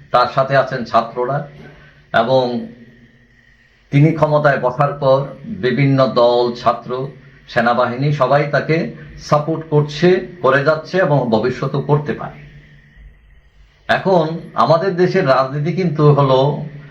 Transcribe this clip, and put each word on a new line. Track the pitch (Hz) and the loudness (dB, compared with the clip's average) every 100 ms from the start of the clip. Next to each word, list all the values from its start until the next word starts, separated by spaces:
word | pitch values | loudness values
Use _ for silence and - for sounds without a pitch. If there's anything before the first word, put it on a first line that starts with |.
| - | -2
তার | 123 120 - | 0 0 0
সাথে | 131 139 | 0 2
আছেন | - 131 113 | 0 -4 -2
ছাত্ররা, | 117 113 123 123 143 - - - - - _ _ | -2 -2 -4 -4 -4 -6 -16 -20 -20 -20 _ _
এবং | 113 117 131 123 117 113 - - - _ _ _ _ _ _ _ _ - | -2 2 2 0 -4 -8 -18 -20 -20 _ _ _ _ _ _ _ _ -2
তিনি | 143 156 | 2 4
ক্ষমতায় | 160 151 147 143 131 | 2 2 2 2 0
বসার | 123 123 143 | -2 -2 -4
পর | - 135 135 143 - 117 | -2 0 2 0 -10 -14
বিভিন্ন | 95 123 117 139 135 127 | -6 -4 0 2 2 2
দল, | 107 120 120 123 | 2 2 2 0
ছাত্র, | 120 - 117 - 127 139 - - - - | -2 -2 -2 -4 -8 -8 -12 -20 -20 -6
সেনাবাহিনী | 123 117 120 123 120 143 | -2 0 0 -2 -2 -2
সবাই | 147 127 143 151 | 0 2 2 0
তাকে | 135 - 160 226 - - - | -2 0 -2 -2 -10 -18 -14
সাপোর্ট | - 151 147 156 - | -2 -2 0 -6 0
করছে, | 147 147 - 175 185 - - | 0 0 2 2 2 -2 -2
করে | 127 139 | 0 2
যাচ্ছে | 139 156 - 185 | 2 -2 -2 -2
এবং | 175 139 117 | 2 2 2
ভবিষ্যতেও | 107 123 131 143 131 | 0 0 -2 -4 -4
করতে | - 147 - | 0 0 0
পারে। | - - - - - - - _ - - _ _ - _ _ - _ - | -8 -8 -14 -20 -20 -20 -20 _ -20 -20 _ _ -20 _ _ -20 _ -2
এখন | 113 185 180 160 165 - | 0 2 2 2 -4 -8
আমাদের | - 127 160 196 175 | -2 2 2 2 0
দেশের | 180 185 139 | 0 2 2
রাজনীতি | 131 131 143 151 | 2 0 -2 -4
কিন্তু | 185 175 147 147 | -2 -2 2 4
হলো | 143 135 131 143 - - - - | 4 4 2 2 -2 -8 -14 -20